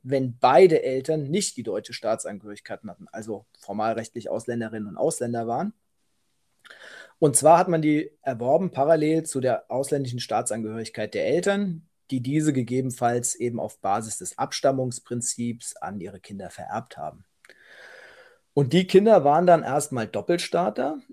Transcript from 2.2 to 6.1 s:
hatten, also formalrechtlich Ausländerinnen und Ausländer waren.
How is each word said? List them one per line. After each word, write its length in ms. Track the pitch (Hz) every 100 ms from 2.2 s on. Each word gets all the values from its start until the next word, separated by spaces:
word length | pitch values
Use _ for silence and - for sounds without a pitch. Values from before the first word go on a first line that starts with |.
| 87 101 104 104 - 101
hatten, 220 | 107 - -
also 320 | 104 110 101 - _
formalrechtlich 720 | - 104 110 110 120 120 104
Ausländerinnen 580 | 113 123 117 110 107 104
und 80 | -
Ausländer 500 | 156 - 120 120 113
waren. 260 | 123 208 - _ _ _